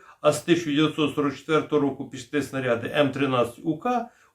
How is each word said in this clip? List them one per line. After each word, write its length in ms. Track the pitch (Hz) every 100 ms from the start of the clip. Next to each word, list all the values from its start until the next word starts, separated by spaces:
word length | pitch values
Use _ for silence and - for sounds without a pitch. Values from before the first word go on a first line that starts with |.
| - -
а 120 | 151
з 100 | 147
тисяча 280 | - 170 151
дев'ятсот 440 | 143 156 156 143
сорок 220 | 151 143 135
четвертого 460 | - 151 - 147
року 280 | 139 131 127
пішли 320 | 131 - 147
снаряди 460 | 135 135 127 113 -
М 160 | 151 139
тринадцять 500 | 127 135 123 117 -
У 160 | 165 156
К, 320 | 247 240 233 _ _